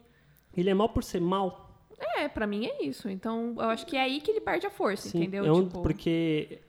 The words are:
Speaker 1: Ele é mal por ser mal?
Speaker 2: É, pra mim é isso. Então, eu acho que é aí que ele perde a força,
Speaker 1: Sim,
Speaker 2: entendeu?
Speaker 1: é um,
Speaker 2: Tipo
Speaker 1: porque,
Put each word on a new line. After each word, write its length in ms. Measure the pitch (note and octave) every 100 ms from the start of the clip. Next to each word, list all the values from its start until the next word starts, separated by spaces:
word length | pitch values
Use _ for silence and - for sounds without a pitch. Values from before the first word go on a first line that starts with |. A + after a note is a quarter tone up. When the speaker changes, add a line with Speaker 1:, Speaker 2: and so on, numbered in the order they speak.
| - _ _ _ _ -
Speaker 1:
Ele 120 | F#3
é 40 |
mal 160 | G3 A3+
por 140 | A#3+
ser 180 | - F#3+
mal? 460 | F3 G3 F#3 - - - - - D5+ A#4
Speaker 2:
É, 100 | D4
pra 180 | - G#3
mim 180 | G#3 C4+
é 180 | C#5+
isso. 260 | D4+ C4 G#3
Então, 440 | F#3+ A3+ A3+ A#3 A3+
eu 60 | A3+
acho 200 | A3+ -
que 100 | C4+
é 60 |
aí 180 | C4 C#4
que 100 | D4+
ele 100 | A4
perde 240 | G#4+ F4 G4+
a 40 |
força, 400 | - D4 F#3+ G3+
Speaker 1:
Sim, 100 | F3
Speaker 2:
entendeu? 260 | F3+ G3 E3+
Speaker 1:
é 60 |
um, 120 | E3+ F#3
Speaker 2:
Tipo 160 | F3+
Speaker 1:
porque, 800 | F3 D#3 - E3 E3 D3+ - -